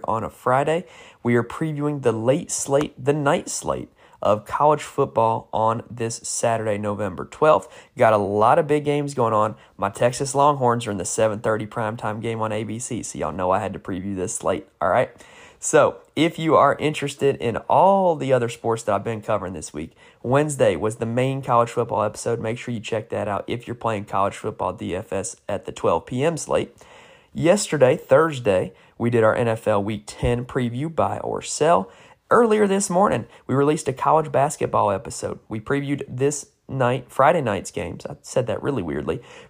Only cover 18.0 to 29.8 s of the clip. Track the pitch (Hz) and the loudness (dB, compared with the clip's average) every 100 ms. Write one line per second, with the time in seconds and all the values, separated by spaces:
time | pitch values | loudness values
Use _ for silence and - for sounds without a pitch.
18 | 185 156 135 127 117 - 117 113 - 101 | 2 0 2 2 0 -4 -2 -2 0 -2
19 | 113 110 104 107 92 87 80 73 82 _ | -2 -6 -4 -4 -4 -8 -10 -10 -10 _
20 | - _ 117 135 151 139 117 85 107 107 | -20 _ 0 2 2 2 2 2 -2 -4
21 | 117 117 131 135 131 120 117 - 113 104 | -4 0 0 -2 0 2 2 0 -2 0
22 | 107 - - 117 110 117 - 117 107 110 | -2 -2 -4 -2 -4 -6 -6 -8 -6 -6
23 | 110 104 104 98 - 117 - 120 113 107 | -4 -6 -4 -4 -4 -8 -8 -6 -4 -4
24 | 104 98 98 - 110 - 95 - 104 87 | -4 -2 -2 -2 -8 -4 -6 -4 -6 -6
25 | 110 98 92 - - 101 - - 107 85 | -6 -6 -6 -10 -8 -8 -8 -2 0 0
26 | - 127 151 160 - 76 - - - - | 0 -2 -2 -2 -2 -2 -2 -10 -20 -20
27 | - - _ - 151 208 - 151 127 151 | -20 -20 _ -2 2 2 2 4 6 4
28 | - 135 160 139 120 92 175 - _ - | 6 6 6 2 2 2 0 -8 _ -4
29 | 117 120 107 101 117 113 - 104 | 0 4 4 4 0 0 0 0